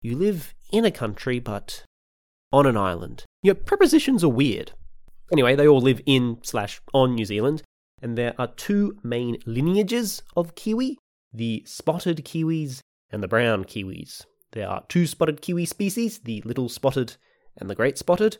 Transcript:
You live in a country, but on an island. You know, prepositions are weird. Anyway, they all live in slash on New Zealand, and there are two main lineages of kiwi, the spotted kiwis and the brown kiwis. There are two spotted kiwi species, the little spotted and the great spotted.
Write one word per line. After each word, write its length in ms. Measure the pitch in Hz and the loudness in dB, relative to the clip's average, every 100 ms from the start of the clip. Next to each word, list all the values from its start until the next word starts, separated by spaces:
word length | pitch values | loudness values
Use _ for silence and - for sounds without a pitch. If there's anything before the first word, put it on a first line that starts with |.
You 160 | 120 127 | -6 0
live 360 | 196 180 - - - | 0 0 -8 -16 -2
in 140 | 208 | 2
a 60 | 226 | 2
country, 480 | - 110 107 - 123 | 0 -6 -4 -4 -4
but 440 | 120 104 - - - _ _ _ _ _ _ | -4 -8 -8 -14 -16 _ _ _ _ _ _
on 140 | 135 143 | 4 6
an 100 | 110 | 4
island. 480 | 98 85 87 - - _ | 0 -2 -8 -12 -18 _
You 120 | 190 | 2
know, 60 | 190 | 2
prepositions 600 | - 403 370 302 277 247 | 0 0 4 2 4 4
are 60 | 165 | 4
weird. 440 | 117 139 101 - - - - - - - | 4 2 0 -6 -14 -18 -18 -20 -20 -2
Anyway, 220 | 160 123 | 4 4
they 120 | 139 147 | 6 8
all 140 | 139 | 8
live 220 | 127 127 | 6 2
in 360 | - 131 123 113 | 4 2 2 -4
slash 400 | - 117 101 - - | -6 -6 -6 -10 0
on 220 | 139 127 | 4 4
New 100 | 120 | 2
Zealand, 380 | 104 104 123 156 - _ _ _ | -2 0 0 -2 -8 _ _ _
and 160 | 123 117 | -8 -4
there 160 | 120 - | -4 -4
are 100 | 123 | -8
two 500 | - - 202 202 - | -8 -2 0 0 -4
main 360 | 120 120 123 120 - | -4 -4 -2 -6 -6
lineages 760 | 117 156 196 202 233 214 - - - | -2 2 2 2 0 -2 -8 -6 -4
of 200 | 170 - | -4 -6
kiwi, 420 | 214 220 262 269 _ _ _ | -4 -2 -2 -6 _ _ _
the 300 | 110 113 110 - | -8 -4 -4 -8
spotted 560 | - - 170 180 160 143 | -8 -4 -2 -2 -4 -6
kiwis 540 | 160 160 160 151 131 _ _ _ | -4 -2 -2 -4 -10 _ _ _
and 120 | 107 | -8
the 60 | 95 | 0
brown 360 | 113 120 104 | 2 2 0
kiwis. 640 | 95 107 95 85 85 - - _ _ | -2 -10 -10 -12 -16 -18 -20 _ _
There 160 | - 95 | -10 -8
are 160 | 95 _ | -8 _
two 200 | 175 170 | 0 0
spotted 340 | - 156 151 | 0 -2 -2
kiwi 220 | - 175 | -4 -4
species, 560 | 170 - 202 214 233 - | -4 -4 -4 -2 -4 -6
the 200 | - 107 | -10 -10
little 260 | 113 127 120 | -6 -4 -6
spotted 480 | - 135 131 120 - _ _ _ - | -2 -2 0 -4 -8 _ _ _ -16
and 120 | 98 | -12
the 60 | |
great 240 | 98 123 139 | -2 -2 -2
spotted. 400 | - 175 214 - | 0 2 2 0